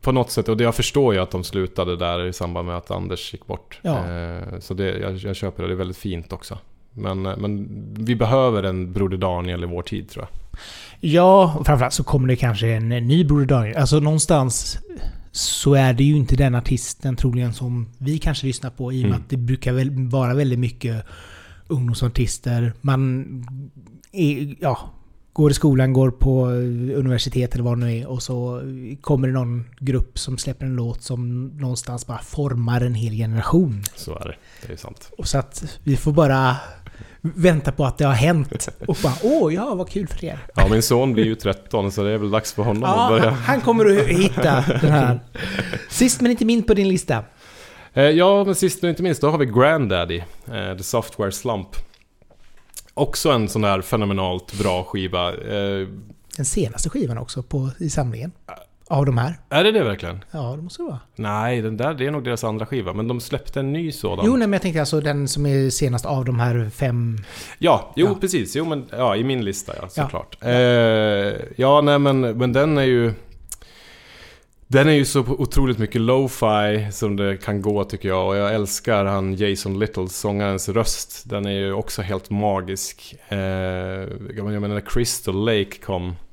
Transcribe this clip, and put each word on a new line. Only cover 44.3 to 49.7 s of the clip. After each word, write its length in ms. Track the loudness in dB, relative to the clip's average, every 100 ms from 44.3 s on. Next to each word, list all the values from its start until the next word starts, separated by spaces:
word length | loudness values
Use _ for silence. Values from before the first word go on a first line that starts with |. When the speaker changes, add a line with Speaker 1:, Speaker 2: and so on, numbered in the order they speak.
| 4 2 4 2 2
Speaker 2:
den 100 | 4
här. 280 | 4 4 0 -4 -12 -8 -6 -6 -8 -8
Sist 320 | 2 2 4
men 100 | 2
inte 140 | 2 2
minst 220 | 2 4
på 60 |
din 140 | 4 4
lista. 340 | 0 0 -4 -4 _ -20 -20 -20 -20 -6
Speaker 1:
Eh, 100 | 4
ja, 400 | 6 6 6 6
men 120 | 2 2
sist 260 | 0 0
men 80 | -2
inte 140 | 0
minst, 180 | 0 2
då 80 | 2
har 80 | 2
vi 80 | 2
Grandaddy, 720 | 6 6